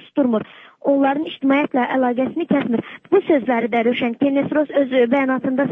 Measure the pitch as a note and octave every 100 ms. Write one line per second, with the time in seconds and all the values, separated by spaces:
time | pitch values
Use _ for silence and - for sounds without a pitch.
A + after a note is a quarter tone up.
0 | - - B3+ G#3+ - - - _ - C#4
1 | C#4 C#4 E4 - C4+ C4+ D4+ C4+ A#3+ C4+
2 | B3 A#3+ C4 D#4 E4+ C#4+ C4 A3+ - -
3 | _ G4 - D4+ A3 A#3 A3+ A#3 A3+ A#3+
4 | A#3 A#3 C#4 C#4 C#4 D4+ C#4+ C#4+ C4+ B3+
5 | A#3 C#4 C4 C4 C4+ B3+ A3